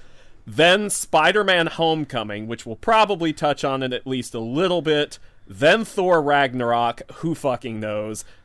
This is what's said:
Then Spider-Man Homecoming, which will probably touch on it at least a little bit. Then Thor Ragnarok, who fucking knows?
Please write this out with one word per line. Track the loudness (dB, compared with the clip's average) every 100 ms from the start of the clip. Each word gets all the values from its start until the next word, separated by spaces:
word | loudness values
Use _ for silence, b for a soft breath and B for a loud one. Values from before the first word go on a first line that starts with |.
| b b b b
Then | -6 2 4 4 2
Spider-Man | -4 0 2 4 4 2 2 0
Homecoming, | 0 0 0 -2 -6 -6 -8 -8
which | -10 -10
will |
probably | -6 2 4 4 0 -2
touch | 0 0 0
on | -2 -2
it | -4
at | -6 -6
least | -6 -6
a | -8
little | -4 -2 0 0
bit. | 0 0 0 -6 b b b
Then | 2 4 4
Thor | 0 -2 2 2
Ragnarok, | 4 2 2 0 0 2 0 -2 -12
who | -8 -6 -4
fucking | -2 -4 -6 -8
knows? | -6 -6 -6 -10 -14 b